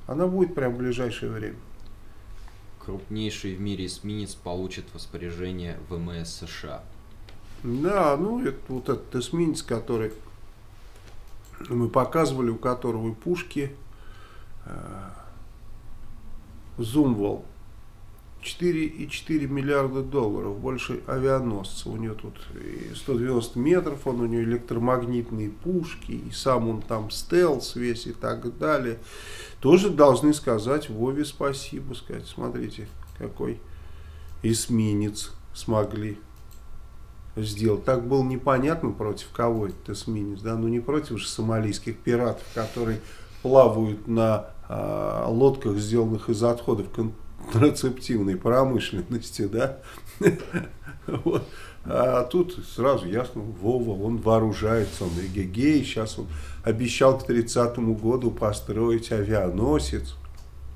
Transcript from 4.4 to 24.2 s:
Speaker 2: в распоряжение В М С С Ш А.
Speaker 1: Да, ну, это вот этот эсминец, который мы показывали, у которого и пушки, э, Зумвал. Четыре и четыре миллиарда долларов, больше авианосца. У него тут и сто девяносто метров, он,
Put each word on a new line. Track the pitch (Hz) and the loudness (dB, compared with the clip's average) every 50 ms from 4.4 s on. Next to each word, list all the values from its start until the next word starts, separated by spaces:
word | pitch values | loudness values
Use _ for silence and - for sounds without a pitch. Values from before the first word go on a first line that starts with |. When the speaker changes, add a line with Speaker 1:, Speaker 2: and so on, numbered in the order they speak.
| - 90 87 92 95 92 - - - - | -8 -6 -4 -4 -4 -6 -6 -10 -12 -12
Speaker 2:
в | - | -14
распоряжение | - - - - 76 87 87 82 85 90 92 92 90 87 85 82 82 80 - | -14 -14 -12 -10 -10 -8 -8 -6 -6 -6 -6 -6 -6 -6 -6 -8 -8 -8 -8
В | 90 | -6
М | 82 85 87 | -6 -4 -6
С | 87 82 82 - | -6 -6 -8 -8
С | - - - - | -10 -12 -12 -12
Ш | - - - 76 | -12 -10 -10 -10
А. | 64 57 - - - - - - - - - - - - - - - - | -10 -12 -12 -14 -16 -16 -16 -18 -16 -16 -16 -16 -14 -16 -14 -14 -12 -8
Speaker 1:
Да, | - 120 117 135 156 185 208 196 170 147 139 | -4 -4 -2 2 2 4 4 6 6 6 4
ну, | 147 180 214 233 247 254 | 4 2 0 0 0 0
это | 139 - - - - | -2 -4 -4 -8 -6
вот | 131 127 - - | -6 -4 0 -2
этот | 127 - - - - | -2 -2 -2 -4 -4
эсминец, | 127 120 - 170 170 170 160 147 - | -4 -2 0 0 2 2 2 2 -2
который | - - 120 113 - - 120 110 110 107 - - - - - - - - - - - - - - - - - - - - - - - - - - - - - - - - | -2 -2 -2 -2 -2 -2 0 0 0 -2 -4 -8 -16 -18 -18 -18 -16 -18 -18 -18 -20 -20 -18 -18 -18 -18 -18 -18 -18 -14 -14 -14 -14 -12 -14 -14 -14 -16 -14 -12 -6 -2
мы | 120 120 120 113 | 0 0 2 4
показывали, | - 135 123 - - 165 160 135 135 131 123 113 | 4 2 2 4 2 2 2 2 2 2 0 0
у | 113 | 0
которого | 110 - 127 123 120 - 120 113 110 113 113 | 0 -2 -2 -2 0 -2 -2 -2 -2 -2 -4
и | 110 | -4
пушки, | - - 175 180 170 - - - 147 139 135 139 - - - - - - - - - - - - - - - - - - | -4 -2 -2 -2 -2 -4 -6 -6 -4 -4 -4 -8 -12 -14 -16 -16 -16 -14 -16 -14 -16 -16 -16 -16 -16 -14 -12 -12 -12 -10
э, | - - - - - - 98 - - - - - - - - - - - - - - - - - - - - - - - - - - - - - - - - - - - - | -10 -10 -10 -10 -10 -12 -12 -12 -12 -14 -14 -16 -16 -14 -14 -16 -16 -16 -16 -16 -14 -14 -14 -12 -12 -12 -10 -10 -12 -12 -12 -12 -10 -12 -12 -12 -14 -16 -16 -16 -12 -8 -6
Зумвал. | 117 110 120 156 147 131 117 101 101 101 101 - - - - - - - - - - - - - - - - - - - - - | -4 0 4 4 4 4 4 2 2 0 -2 -4 -8 -14 -16 -16 -16 -16 -16 -16 -16 -18 -18 -18 -18 -18 -18 -18 -18 -18 -16 -12
Четыре | - - - - 175 175 165 160 156 | -10 -10 -6 0 0 2 2 2 0
и | 151 - - 147 - | -2 -4 -8 -8 -8
четыре | - - - - 160 151 139 | -8 -8 -4 0 0 0 0
миллиарда | 127 139 139 135 143 143 139 135 131 131 135 | 0 -2 -2 0 2 2 2 2 2 0 -2
долларов, | 131 131 143 139 113 104 101 98 98 101 101 107 | -2 0 0 2 2 2 0 -2 -2 -4 -4 -4
больше | 120 131 131 120 - - 123 - - | -4 -4 -4 -4 -4 -4 -6 -6 -4
авианосца. | 139 131 131 131 135 135 131 127 117 104 98 95 - - - - 117 | -2 -2 2 4 4 4 4 2 0 -2 -2 -4 -6 -8 -6 -6 -6
У | 110 | -6
него | 110 113 110 107 | -4 -4 -4 -6
тут | - - 107 - - - - - | -6 -8 -12 -12 -12 -14 -12 -12
и | - - - - - - - 113 | -10 -10 -10 -8 -8 -10 -10 -10
сто | - - 139 127 | -8 -4 -2 0
девяносто | 117 120 131 127 117 113 113 - 120 | 0 2 2 2 0 0 0 -2 2
метров, | 123 156 180 180 165 156 143 139 - 135 | 4 6 6 4 4 0 -4 -4 -2 -2
он, | 123 120 | 0 0